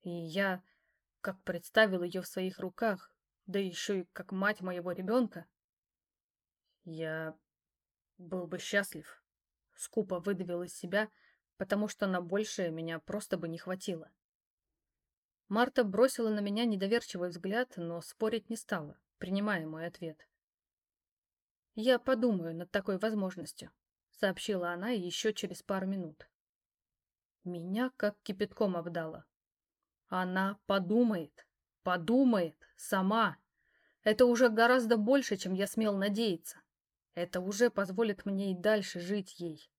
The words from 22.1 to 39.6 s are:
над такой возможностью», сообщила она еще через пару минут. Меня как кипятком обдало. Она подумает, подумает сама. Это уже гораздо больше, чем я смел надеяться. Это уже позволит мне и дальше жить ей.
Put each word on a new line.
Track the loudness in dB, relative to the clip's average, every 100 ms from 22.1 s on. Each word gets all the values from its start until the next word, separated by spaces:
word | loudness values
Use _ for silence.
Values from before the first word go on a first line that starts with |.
| 2 2 2 -2
над | -6 -4
такой | -4 -2 -2
возможностью», | 0 0 -2 -4 -12 -12 -18 _ _ _ _
сообщила | _ -2 0 -2 -2 -2
она | -2 -2
еще | -2 -2 -2 -2
через | -2 -6 -10
пару | -4 -2 -2
минут. | -4 -6 -10 -20 _ _ _ _ _ _ _ _ _ _ _
Меня | -10 -8 -4 -2 -2 _
как | -2 -2
кипятком | -10 -4 -4 0 0 0
обдало. | -4 -6 -6 -10 -18 _ _ _ _ _ _ _ _
Она | -4 -2 0 -2 -2 _
подумает, | 0 2 4 4 2 -4 _ -20 _ _ _
подумает | -2 -2 4 6 6 4 2 -4 _ _
сама. | -2 0 2 4 2 0 _ _ _ _ _ _
Это | 2 6 6
уже | 8 6
гораздо | 6 6 6 6 2
больше, | 6 4 4 -2
чем | -2
я | -2 -2
смел | 0 0 2
надеяться. | 0 2 0 0 -4 -16 _ _ _ _ _
Это | -8 -4 -4
уже | -4 2 4
позволит | 4 -2 0 0 0 -2
мне | -2 0
и |
дальше | 0 2 2 0 -6
жить | -4 -4 -4 -8
ей. | -8 -8